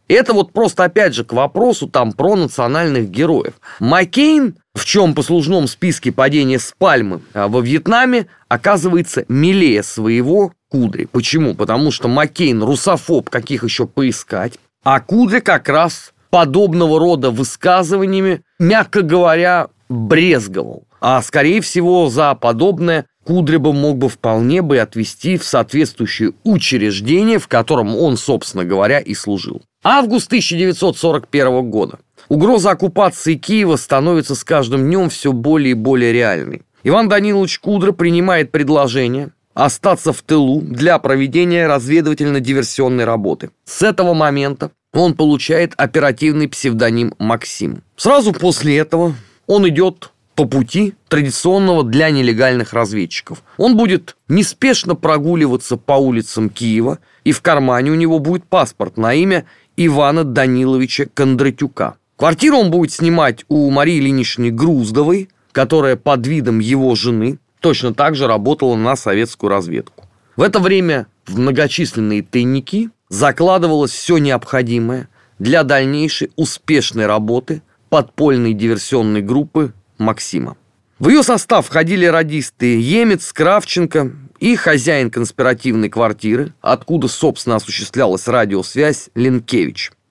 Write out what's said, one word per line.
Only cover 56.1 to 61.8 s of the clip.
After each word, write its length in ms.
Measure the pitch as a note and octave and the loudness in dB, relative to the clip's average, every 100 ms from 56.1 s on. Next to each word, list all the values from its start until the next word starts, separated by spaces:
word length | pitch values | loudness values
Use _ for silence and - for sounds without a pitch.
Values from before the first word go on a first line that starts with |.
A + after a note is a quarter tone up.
| A#2 A2 - A2 | 0 -4 -4 -4
Киева, 500 | G#2 A#2 A2 A#2 D#3 _ _ - | -2 -2 0 -2 -4 _ _ -2
и 80 | |
в 80 | - | 0
кармане 500 | F3 D3+ C3 B2 C3+ | 2 2 2 0 0
у 40 | D#3+ | 0
него 220 | E3 D#3+ | 0 0
будет 280 | C#3+ F3+ - | 0 -4 0
паспорт 520 | F#3 C3+ - G2 - | 0 0 -4 -8 -2
на 160 | A2+ | 0
имя 320 | C#3+ F#3+ F3+ - _ _ - | 2 2 0 -4 _ _ -2
Ивана 480 | E3 C#3+ C#3+ D#3+ | 0 2 2 2
Даниловича 840 | D3 B2 C3 B2+ C3 C3 B2+ - C#3+ | 0 0 0 2 0 0 -2 -4 -6
Кондратюка. 800 | - C3+ B2+ C#3 - C#3+ - | 0 0 2 0 -2 -6 -4